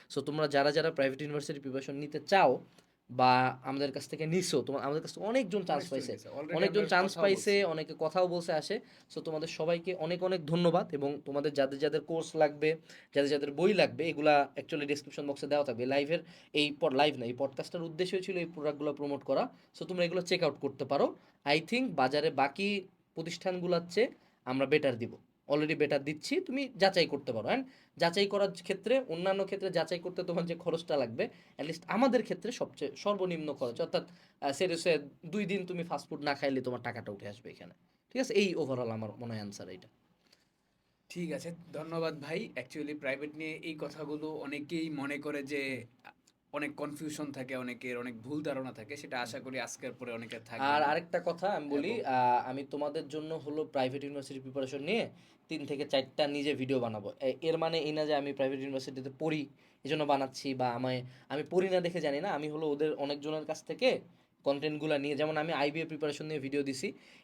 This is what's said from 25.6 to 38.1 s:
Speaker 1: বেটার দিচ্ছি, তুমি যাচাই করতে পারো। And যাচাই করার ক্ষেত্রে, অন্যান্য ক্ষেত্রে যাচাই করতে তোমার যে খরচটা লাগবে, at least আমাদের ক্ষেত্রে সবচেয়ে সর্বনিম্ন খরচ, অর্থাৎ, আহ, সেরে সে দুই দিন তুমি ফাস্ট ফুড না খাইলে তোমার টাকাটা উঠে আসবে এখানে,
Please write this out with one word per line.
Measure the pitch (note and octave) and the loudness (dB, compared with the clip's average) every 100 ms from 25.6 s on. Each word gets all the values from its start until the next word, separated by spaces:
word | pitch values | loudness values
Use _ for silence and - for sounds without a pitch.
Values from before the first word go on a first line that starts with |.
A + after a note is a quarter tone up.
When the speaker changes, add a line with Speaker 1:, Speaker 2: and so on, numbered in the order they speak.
| D3+ D3 | 2 2
Speaker 1:
বেটার | D3 D3 | 2 2
দিচ্ছি, | C3+ D#3 - D#4+ | 0 -6 -2 -2
তুমি | F#4 C4 C4+ E3+ | -2 -4 -4 2
যাচাই | F#3+ F3+ D#3 | 4 4 2
করতে | C#3+ - | 0 -4
পারো। | A2 A#2 | -4 0
And | A#3+ C4 - _ - | 0 -2 -12 _ 0
যাচাই | E3+ F#3 G3+ | 2 4 2
করার | G3+ G3 | 2 0
ক্ষেত্রে, | F3 - F#3 A3 C4 B3+ | 0 -6 -4 2 2 2
অন্যান্য | E3 F#3+ G3 | -2 0 0
ক্ষেত্রে | F#3+ F#3+ F#3 | 0 -2 0
যাচাই | E3+ D#3+ F3 | 0 0 -2
করতে | F3+ F3+ | -4 -4
তোমার | F3+ E3+ E3+ | -2 -2 -2
যে | |
খরচটা | E3 E3+ E3 - D3 | -4 -2 -2 0 0
লাগবে, | A#2+ A#2+ A3+ - - - | 0 -2 -4 -6 -16 -8
at | D3 | -8
least | E3 - | -6 -2
আমাদের | F#3+ C4 A#3+ | 2 4 4
ক্ষেত্রে | - F3 G#3+ | 2 -4 -6
সবচেয়ে | B3 - - C#3 - | -4 -6 -4 -6 -2
সর্বনিম্ন | G3+ G3+ F#3 E3 D3+ | -2 0 0 -2 -4
খরচ, | C3+ B2 A#2 | -4 -4 -2
অর্থাৎ, | E3 F3 - - - _ | -2 -2 -4 -12 -20 _
আহ, | C#3 | -2
সেরে | C#3 F3+ E3 | 0 0 2
সে | F3+ D#3 C#3 - E3+ | 2 2 0 -14 -6
দুই | G3+ F#3 | -2 0
দিন | G3 F3+ | -2 -2
তুমি | F3+ | -6
ফাস্ট | E3+ D3 - | -4 -6 -6
ফুড | D3+ | -4
না | C#3+ | -2
খাইলে | C#3 C#3+ C3 | 0 0 0
তোমার | B2+ A#2+ | -2 -4
টাকাটা | A#2+ A2+ G#2+ | -6 -8 -8
উঠে | G2+ G#2 | -10 -12
আসবে | G#2 E2+ | -12 -16
এখানে, | - F2 - _ _ _ | -16 -20 -20 _ _ _